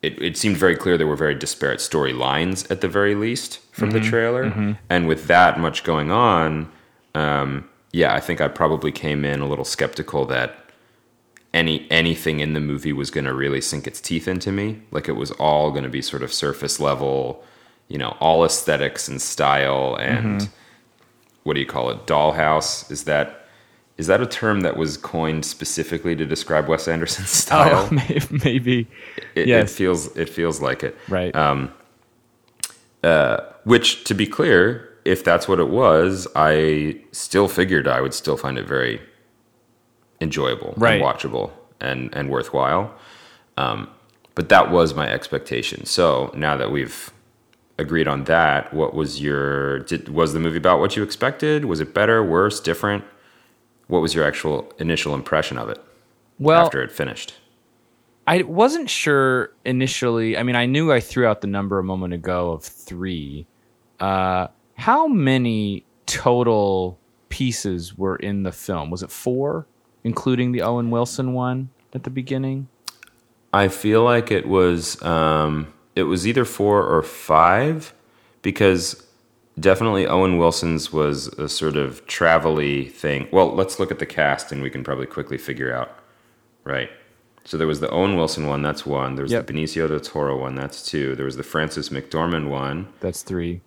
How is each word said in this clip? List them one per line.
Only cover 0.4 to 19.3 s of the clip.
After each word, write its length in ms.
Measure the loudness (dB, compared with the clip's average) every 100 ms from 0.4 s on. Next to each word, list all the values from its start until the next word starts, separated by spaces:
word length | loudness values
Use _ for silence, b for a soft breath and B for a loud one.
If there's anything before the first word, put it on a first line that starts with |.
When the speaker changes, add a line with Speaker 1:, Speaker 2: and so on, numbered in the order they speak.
| -2 2
Speaker 1:
very 200 | 2 2
clear 200 | 2 2
there 80 | 2
were 100 | 0
very 180 | -2
disparate 460 | -2 -6 -4 -4 -4
storylines 880 | -4 -2 -2 -2 -2 0 -2 -4 -6
at 100 | -4
the 80 | -2
very 260 | 0 0
least 440 | 0 -4 -6 -10 -16 _
from 180 | -6 -2
the 80 | 0
Speaker 2:
Mm-hmm. 100 | 0
Speaker 1:
trailer. 340 | 0 0 0
Speaker 2:
Mm-hmm. 280 | -2 -2 -4 -4 0
Speaker 1:
And 180 | 0 2
with 180 | 0 4
that 320 | 8 8 6
much 260 | -2 -2
going 260 | -2 -2 0
on, 600 | 2 4 4 2 -2 -6 b b b b
um, 540 | -4 0 0 -2 -6 -12 _ _
yeah, 220 | 0 2
I 60 | 2
think 200 | -2 -2
I 80 | -2
probably 440 | 0 0 0 -2
came 320 | -4 -4 -2
in 160 | -2 -2
a 80 | -4
little 160 | -4
skeptical 640 | -6 -4 -4 -4 -6 -4 -2
that 240 | -2 -4 -8 -20 b b b _ _ _ _ _
any, 320 | 0 2 0 0
anything 500 | 2 2 0 -2 -2
in 120 | -2
the 80 | -2
movie 320 | -2 -4 -4
was 180 | -4 -4
gonna 220 | -4 -4
really 280 | -2 -2 -2
sink 240 | -4 -6 -8
its 140 | -12
teeth 280 | -6 -4 -4
into 240 | -4 -4
me. 300 | -4 -4 -8 -8
Like, 180 | -6 -4
it 80 | -6
was 80 | -6
all 380 | -2 2 2 2
gonna 180 | -2 -6
be 140 | -6
sort 200 | -6 -8
of 80 | -6
surface 460 | -4 -4 -4 -6 -2
level, 640 | -2 0 -2 -2 -4 -8 b b b b b
you 80 | -6
know, 180 | -6 0
all 240 | 2 6
aesthetics 640 | 4 2 0 0 0 -4 -8
and 120 | -6
style 720 | -8